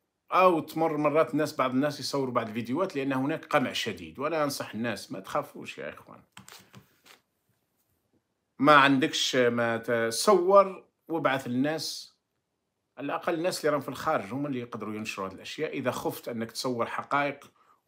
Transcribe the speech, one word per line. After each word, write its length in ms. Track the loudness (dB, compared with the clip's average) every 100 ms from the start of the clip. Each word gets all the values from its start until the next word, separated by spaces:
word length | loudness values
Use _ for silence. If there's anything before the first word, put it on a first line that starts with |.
| _ _ 0
أو 280 | 6 6 6
تمر 360 | 0 0 0 2
مرات 340 | 2 4 4
الناس، 260 | 2 0 0
بعض 140 | 0
الناس 300 | 2 0 -2
يصوروا 340 | -4 -4 -2
بعض 140 | -2 -2
الفيديوهات 480 | -4 -4 -2 -2 -2
لأن 160 | -2
هناك 320 | 0 -2 -4
قمع 280 | -2 0 0
شديد. 460 | -2 -6 -6 -10 -8
وأنا 260 | -4 -2
أنصح 260 | -2 -4 -8
الناس 420 | -6 -4 -6 -10
ما 80 | -14
تخافوش 580 | -6 -6 -6 -10 -14 -12
يا 100 | -12
إخوان، 340 | -14 -20 -20 _ -20 -20 -20 -20 -20 -20 _ -20 -20 _ _ _ _ _ _ _ _ _ _ _ _ _ 2
ما 180 | 8 8
عندكش 600 | 8 6 2 0 0 2
ما 400 | 2 2 0 -2
تصور 1080 | 0 0 0 0 4 4 8 6 6 0 -16 _ -6
وابعث 380 | -2 0 0 -2
للناس، 680 | -2 0 -2 -6 -10 -14 _ _ _ _ _ _ _ _ -10
على 60 |
الأقل 300 | -6 -4 -2
الناس 260 | 0 0 0
اللي 100 | 0
راهم 100 | 0
في 80 | -2
الخارج 440 | -6 -2 -2 -2
هم 140 | -6 -4
اللي 140 | -6
يقدروا 340 | -8 -8 -8
ينشروا 340 | -6 -6 -6 -8
هذه 40 |
الأشياء. 460 | -8 -12 -8 -6 -4
إذا 120 | -4
خفت 380 | -4 -6 -8 -8
أنك 240 | -8 -8
تصور 340 | -6 -4 -2 -4
حقائق 680 | -6 -2 -2 -2 -4 -14 _ _ _